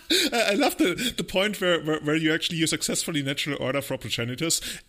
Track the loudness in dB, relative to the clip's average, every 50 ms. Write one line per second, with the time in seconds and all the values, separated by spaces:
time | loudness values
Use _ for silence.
0 | -2 0 2 2 2 2 2 2 2 2 4 4 4 2 4 4 2 2 2 0
1 | -2 -4 -4 -4 -6 -2 0 0 0 0 0 0 2 2 2 2 2 0 -2 0
2 | 0 0 0 2 2 2 2 2 0 -2 0 0 0 0 0 0 -2 -2 -2 -2
3 | -2 -2 -2 -2 -2 -2 -2 -4 -4 -4 -4 -2 -2 -2 -2 -2 -2 -4 -6 -6
4 | -6 -4 -4 -2 -2 -4 -4 -4 -2 0 0 0 -2 -4 -10 -8 -4